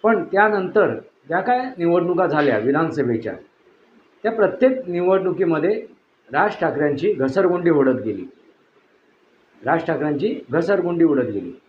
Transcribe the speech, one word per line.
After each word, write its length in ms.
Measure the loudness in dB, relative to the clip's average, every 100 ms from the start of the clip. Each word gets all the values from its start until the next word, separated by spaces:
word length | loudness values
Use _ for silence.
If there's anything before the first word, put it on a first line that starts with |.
पण 200 | 2 2
त्यानंतर 680 | 0 2 2 2 0 2 2 0 -10 _ -4
ज्या 120 | -4
काय 220 | 0 -2 -4 -2
निवडणुका 480 | 0 2 2 0
झाल्या 320 | 2 2 2 2
विधानसभेच्या 760 | 0 0 0 -2 -2 -2 -4 -12 -18 _ _ _ _ _ _ _
त्या 80 | -6
प्रत्येक 560 | 0 0 4 2 2 -4
निवडणुकीमध्ये 880 | -2 2 2 0 0 0 2 0 -2 -6 -20 _ _ _
राज 260 | -2 -2 -2
ठाकरेंची 500 | -4 0 -2 0 -2
घसरगुंडी 560 | 0 0 2 0 2 2
ओढत 300 | 2 2 0
गेली, 240 | -4 -8 -10 -18 _ _ _ _ _ _ _ _ _ _ _ _
राज 240 | -2 -2
ठाकरेंची 480 | -2 -4 -2 -2 -4 -4 -4
घसरगुंडी 540 | -4 0 0 0 2
उडत 240 | 2 2 -2
गेली. 220 | -6 -8 -16